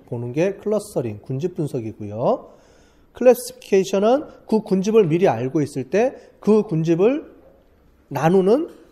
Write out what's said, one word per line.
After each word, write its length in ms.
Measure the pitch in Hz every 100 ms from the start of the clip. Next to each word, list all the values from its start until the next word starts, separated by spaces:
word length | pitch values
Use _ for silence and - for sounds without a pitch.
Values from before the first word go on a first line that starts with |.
| -
보는 260 | 120 120
게 220 | 127 185 196
클러스터링, 640 | 208 214 - 170 120 104
군집 340 | - 131 175 180
분석이고요. 1000 | 147 135 110 104 104 107 147 262 - - _ _ _ _ _
클래시피케이션은 1120 | - 247 240 - - - 196 190 196 208 269 320 - -
그 140 | 220
군집을 460 | - 190 190 220 180
미리 200 | 170 185
알고 340 | 113 127 160
있을 240 | 139 139 127
때 260 | 190 247 - - _
그 220 | - 214
군집을 720 | 214 160 165 165 208 294 - - - _ _ _ _ _ -
나누는 600 | 131 151 190 185 254 339 - -